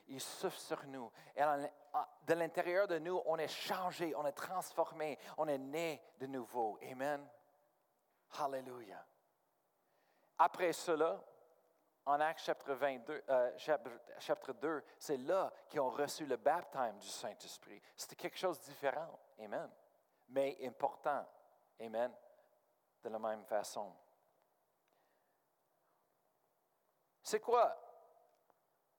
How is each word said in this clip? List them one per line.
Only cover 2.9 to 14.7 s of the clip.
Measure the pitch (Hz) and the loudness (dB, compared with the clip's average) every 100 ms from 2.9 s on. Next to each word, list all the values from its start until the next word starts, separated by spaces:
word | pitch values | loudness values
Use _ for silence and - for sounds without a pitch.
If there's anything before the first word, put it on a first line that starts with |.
| 165 | 2
nous, | 160 185 | 0 0
on | - 160 | 0 0
est | 147 | 0
changé, | - - 190 180 160 165 | -4 -2 -2 -2 -2 -2
on | 135 147 | 0 -2
est | |
transformé, | - - 185 170 - 160 151 151 131 - - | -2 -4 -4 -2 0 0 0 -4 -4 -8 -2
on | 156 | 0
est | 139 | 0
né | 135 151 170 147 - - | 0 -2 -2 -4 -10 -10
de | 135 | -6
nouveau. | 135 113 123 110 98 | -6 -4 0 0 -2
Amen. | 127 127 139 147 143 - _ _ _ _ _ _ _ _ _ - | -8 -2 0 -2 -4 -20 _ _ _ _ _ _ _ _ _ -2
Hallelujah. | 143 135 127 123 104 90 87 _ _ _ _ _ _ _ _ _ _ _ _ - | -2 -2 -6 -10 -12 -16 -18 _ _ _ _ _ _ _ _ _ _ _ _ 4
Après | 170 - 180 | 4 4 2
cela, | 156 - 156 160 190 - - - _ _ _ _ _ | 2 0 4 4 2 -8 -20 -20 _ _ _ _ _
en | - 147 | 2 4
Actes | 156 165 | 4 2
chapitre | - 151 - | 0 -2 0
vingt-deux, | 131 139 131 117 151 - | 2 2 0 -6 -6 2
euh, | 131 123 - | 4 4 2
chapitre, | - 147 127 120 - - | 2 2 2 -12 -14 -10
chapitre | - 147 - | -2 -2 -2
deux, | 120 147 | -2 0